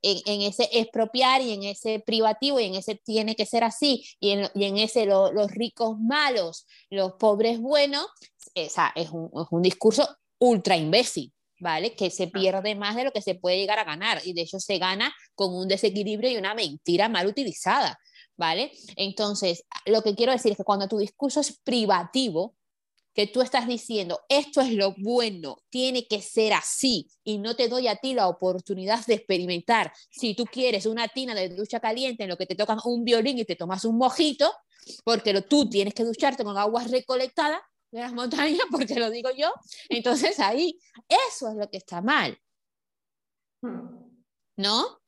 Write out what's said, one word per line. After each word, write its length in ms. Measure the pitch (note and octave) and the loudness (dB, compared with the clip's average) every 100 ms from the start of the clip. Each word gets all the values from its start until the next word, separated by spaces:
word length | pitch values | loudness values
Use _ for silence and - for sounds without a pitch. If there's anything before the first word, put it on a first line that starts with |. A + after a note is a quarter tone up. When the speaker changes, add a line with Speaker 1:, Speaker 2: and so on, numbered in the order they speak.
Speaker 1:
en, 160 | G3 F#3 G3+ | 0 -2 -2
en 160 | G#3 | -2
ese 260 | G3+ - A#3 | -2 0 0
expropiar 680 | A#3 A3+ A3+ A3 B3 B3 C4+ | 2 0 -2 -2 2 4 4
y 100 | B3+ | 0
en 100 | G3+ | -4
ese 360 | G3+ G3+ A3+ A3 | -8 -8 -4 -4
privativo 600 | A3 A3+ A3 A3 C#4 C4+ | -2 2 2 2 0 2
y 60 | G#3 | 0
en 100 | F#3 | -4
ese 200 | G#3 G#3 | -6 -10
tiene 400 | - A3 G#3+ A3 | -2 -2 -2 -2
que 100 | G#3 | 0
ser 180 | A#3 | 2
así 400 | A#3 - D4 B3+ - - | 0 2 0 0 -4 -2
y 120 | G3+ | 0
en, 180 | G3+ G3+ G3 | 0 -2 -2
y 80 | G3+ | -2
en 120 | G3 | 0
ese 280 | A3 A#3+ G#3 | 0 2 4
lo, 260 | G3 F#3+ | 4 4
los 200 | F#3+ G3+ | 2 -2
ricos 460 | G3+ A#3 - A3+ A3 | -2 -6 -2 -4 0
malos, 680 | A3+ C#4+ D4 A#3 E3+ D#3+ _ - _ | 0 2 2 0 -4 -8 _ -20 _
los 240 | G3 F#3+ | -2 -2
pobres 460 | F#3+ A3 G3+ A3+ A#3 | 2 4 4 2 0
buenos, 480 | A#3+ D4 C#4+ C#4+ F#4+ _ - _ - - | 2 2 4 0 -6 _ -20 _ -12 -8
esa 360 | D#3 - D#3 - | -4 2 2 0
es 140 | D#3+ | -6
un, 140 | E3 E3 C#3 | -6 -8 -6
es 80 | E3 | -2
un 100 | E3+ | 4
discurso 460 | F3+ - A3 A3 D4 - _ _ | 4 4 4 4 0 -2 _ _
ultra 360 | B3 A3 F#3 F3+ | 4 4 4 2
imbécil, 540 | D#3 G3 B3+ - B2+ _ _ _ | 4 2 2 -4 -10 _ _ _
¿vale? 340 | F3 D#3 G#3 A3+ | -4 -2 -4 -2
Que 140 | F#3+ | -4
se 140 | - F3+ | -2 -4
Speaker 2:
Ah. 40 | |
Speaker 1:
pierde 420 | G3 F#3+ F#3+ G3+ G3+ | 0 0 0 -2 -4
más 200 | G3+ A3+ | -4 -2
de 80 | C4 | -4
lo 60 | |
que 100 | A3 | -4
se 140 | G3 F3+ | -6 -4
puede 220 | F3+ F#3 | 0 0
llegar 220 | G3 G#3+ | 0 -2
a 40 | F#3+ | -2
ganar, 360 | D3+ G#3+ F#3 F3+ | -4 -2 -2 -4
y 80 | |
de 80 | E3+ | -6
hecho 180 | E3 F#3+ | -6 -8
se 180 | - F#3+ | -4 -2
gana 360 | F#3 G3 B3+ - - - | 0 0 -4 -6 -20 -4
con 180 | G3 F3+ | -2 -2
un 120 | F#3 | -2
desequilibrio 640 | G3 G#3+ F#3+ G3+ G#3+ B3 | 2 2 0 -4 -2 -2
y 80 | A#3+ | 0
una 160 | F#3+ | -4
mentira 540 | A3 F3+ D3 - F3 G#3+ | -4 -6 -4 0 2 2
mal 180 | G#3 F#3+ | 2 0
utilizada, 680 | G3+ B3+ - F#3 A#3+ G3 B2+ _ - - - | -2 -6 -4 0 2 0 -4 _ -20 -20 -4
¿vale? 340 | E3 E3+ C#4+ - - - | -2 0 -4 -8 -20 -6
Entonces, 680 | G3 G3 G#3 G3+ F#3+ E3+ - - - | -6 -2 -2 0 -2 -2 -8 -10 2
lo 160 | A3 | 2
que 120 | A3 G#3 | 2 2
quiero 160 | A#3+ | 2
decir 180 | B3+ A#3 | 2 0
es 60 | G3+ | 0
que 60 | |
cuando 240 | F#3+ G3 G3 | 0 0 0
tu 100 | G#3+ | -2
discurso 420 | G3+ _ C#4 D4+ | -2 _ -2 0
es 180 | C#4+ - | -2 -4
privativo, 920 | - A#3+ G#3+ F#3 F3 C4 B3+ D#3+ G#3+ _ _ _ _ _ _ | -2 0 2 2 2 -2 0 -2 -4 _ _ _ _ _ _
que 140 | - G#3 | -2 -2
tú 140 | B3 | 0
estás 240 | B3+ C4 A#3+ | 0 0 -2
diciendo, 540 | A#3 - A3 F3 E3+ _ | -6 -4 -4 -4 -6 _
"Esto 320 | C#4 D4 - | 2 2 0
es 140 | C4 | 2
lo 200 | A3 G3 F#3+ | 2 0 0
bueno, 600 | G3 A#3+ A3+ F#3 D3 - _ | 0 0 0 -4 -10 -12 _
tiene 360 | B3+ C4 B3+ A#3 | -2 0 -2 -2
que 160 | G#3 | -6
ser 300 | - - G#3+ | -2 0 4
así, 540 | F#3 - - C4+ G#3 - _ | 2 0 0 0 0 -6 _
y 140 | - G#3 | -6 -4
no 180 | G#3 A#3 | -4 0
te 140 | A#3+ | 0
doy 180 | B3 B3 | 2 0
a 80 | G#3 | -2
ti 180 | C4+ | -2
la 140 | B3 F#3+ | 0 0
oportunidad 760 | F3 F#3 F#3 F3+ F#3+ F#3 A3 A3+ | 2 -2 -2 -4 -6 -2 -2 2
de 80 | |
experimentar. 800 | G#3+ - F#3 F3+ F3 - A3+ F3 - - | 0 2 -2 0 -4 2 2 2 -6 -20
Si 240 | - A#3 G3+ | -6 -4 -2
tú 80 | A#3+ | -4
quieres 400 | A#3+ B3+ G#3 G3+ | 0 0 0 -2
una 220 | A3+ A3+ | -2 -4
tina 260 | C4+ C4 | -4 -6
de 140 | G#3+ F#3 | -4 -6
ducha 320 | F3+ G#3 A#3 | -6 -6 -4
caliente 440 | A3+ A#3 C4 A#3+ | -4 -2 -4 -4
en 60 | G3 | -8
lo 60 | F3 | -6
que 80 | F#3 | -6
te 100 | F3+ | -2
tocan 240 | G#3 G#3+ | -2 0
un 220 | A#3+ A#3+ A#3 | -2 -2 4
violín 320 | A#3 A3+ B3+ | 4 4 -2
y 60 | A3 | -4
te 100 | E3+ | -4
tomas 300 | E3+ F#3 A3+ | -4 -2 0
un 120 | A3+ | 4
mojito, 540 | B3+ B3+ D#4 C4+ C#4+ - _ _ - - - | 2 4 0 4 2 0 _ _ -20 -8 0
porque 260 | A#3 A3 | 0 2
lo, 120 | G3 | 0
tú 260 | G3 D4 B3+ | 4 4 4
tienes 240 | G3+ G3+ | 2 0
que 100 | - | -2
ducharte 400 | A#3 A3+ C#4 B3+ | -4 2 0 0
con 140 | G#3 G3 | -4 0
aguas 340 | G#3 A#3 A#3 | 0 0 0
recolectadas 680 | B3+ B3+ B3+ C4 - D4+ E4 - _ _ | -2 0 -2 -2 0 0 -2 -8 _ _
de 120 | A#3 | -12
las 100 | A#3+ | -10
montañas", 480 | A#3+ B3 D4+ D4+ E4+ A#4+ | -6 -4 0 0 2 0
<laughs> 0 | |
porque 300 | C#4 C4 B3+ | 0 -2 0
lo 100 | A#3 | -2
digo 200 | A#3 B3 | -2 -4
yo, 220 | C4 D#4 A#4 - - - | 0 -2 -2 -12 -20 -6
entonces 500 | A#3+ A#3 A#3+ D#4 G4+ | -2 0 2 2 2
ahí, 360 | G3+ B3 F4 D#4 _ - _ F4+ C5 | 2 2 0 -2 _ -20 _ 4 4
eso 180 | - A#3 | -4 -8
es 60 | G#3+ | -6
lo 140 | G#3 | -6
que 80 | F#3+ | -8
está 240 | - F3 | -8 -4
mal. 360 | G#3 D4 D#3+ - _ _ _ _ _ _ _ _ _ _ _ _ | 2 2 2 -4 _ _ _ _ _ _ _ _ _ _ _ _
Speaker 2:
Hmm. 500 | B3 - - - - _ _ _ _ - | -10 -10 -12 -18 -20 _ _ _ _ -4
Speaker 1:
¿No? 420 | G3 A3+ G#4 - | 0 0 0 -6